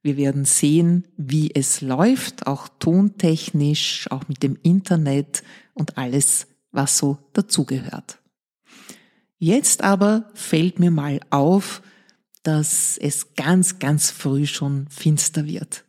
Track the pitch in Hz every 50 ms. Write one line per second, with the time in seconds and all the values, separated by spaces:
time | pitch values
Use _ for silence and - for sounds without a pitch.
0 | - 147 139 139 139 139 135 143 139 - - - - 147 151 170 170 170 175 175
1 | 175 _ _ - 147 127 143 156 151 - - 143 131 - - - 143 131 131 139
2 | 180 233 262 254 - - - - - - 139 - - - _ _ - 165 165 190
3 | 202 208 202 - - 165 160 156 - - - 151 147 147 147 - - - - -
4 | - - - 131 - - 139 - - 135 117 - - 165 180 196 190 - 180 160
5 | 156 139 139 143 139 139 - - - - - - _ _ _ - 147 - - -
6 | 131 123 123 143 135 - - - - _ _ _ _ _ - 135 139 143 - -
7 | - 139 143 143 _ _ _ - 190 - - - 135 - 131 131 - - - -
8 | - - - _ _ _ _ _ _ _ _ _ _ _ - - - - - _
9 | _ _ _ _ _ _ _ _ 175 160 208 277 294 - - - - 196 196 185
10 | 202 208 214 220 220 - _ - - - - 156 165 180 - - 175 175 165 151
11 | 143 147 139 143 - _ - 143 139 160 185 196 190 - - - _ - _ _
12 | _ _ _ _ _ _ _ _ _ 165 156 151 151 156 - - - - - -
13 | - 143 - - - _ _ - 131 151 180 185 180 - - - - 139 151 151
14 | - - - - - 143 135 139 147 143 - - 143 139 143 139 139 143 - -
15 | - 160 151 147 - - - 156 147 151 165 - 160 _ - - _